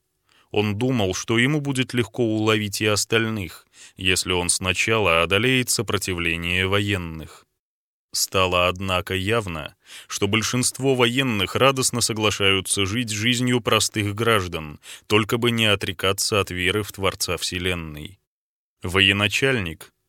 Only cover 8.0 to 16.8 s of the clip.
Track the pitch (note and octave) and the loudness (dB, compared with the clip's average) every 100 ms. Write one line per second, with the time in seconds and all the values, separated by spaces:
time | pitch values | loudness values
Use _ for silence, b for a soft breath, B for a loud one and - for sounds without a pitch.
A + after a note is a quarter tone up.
8 | _ - - G2 F#2 F2+ F2+ F2+ F#2+ F2+ | _ -6 -2 0 2 2 2 0 -2 -2
9 | - F#2+ F#2+ A#2 G2 D#2+ - - B B | -2 -4 0 -2 -2 -8 -10 -16 B B
10 | B - G2 A2+ G#2+ B2 B2 - C3+ B2 | B -4 0 0 0 0 -2 0 0 2
11 | A#2+ B2 C3 G#2+ F#2 G#2+ B2+ C3+ B2 A#2+ | 2 2 0 0 0 4 4 4 0 0
12 | - A2 G#2+ - G2 F#2+ F#2 - F#2+ A2+ | -2 0 0 2 2 2 0 -2 -2 -2
13 | A#2 G#2+ A2+ A#2+ B2+ B2 A2+ A2 - A2 | -4 -2 0 0 2 0 2 2 2 -2
14 | G#2 G2+ A2+ A2 F#2 E2+ D#2 D2 B B | -2 0 2 2 0 -6 -10 -14 B B
15 | B G#2+ G#2+ A#2 A#2+ A#2 A2 G2 G2 F2+ | B 2 2 0 0 2 2 2 -2 -2
16 | F#2+ G2+ - G#2 F#2 F2+ F2+ G2 | -2 0 0 0 0 0 0 0